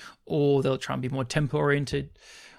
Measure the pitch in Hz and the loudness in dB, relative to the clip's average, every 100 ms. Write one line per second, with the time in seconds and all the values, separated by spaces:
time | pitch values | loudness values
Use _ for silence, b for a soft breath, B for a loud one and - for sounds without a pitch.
0 | B B - 160 143 139 135 131 - 131 | B B -4 2 4 4 2 0 -4 -4
1 | 127 135 127 151 147 151 147 143 135 - | -4 -4 -2 0 0 0 2 2 0 -4
2 | 139 - B B B | -6 -14 B B B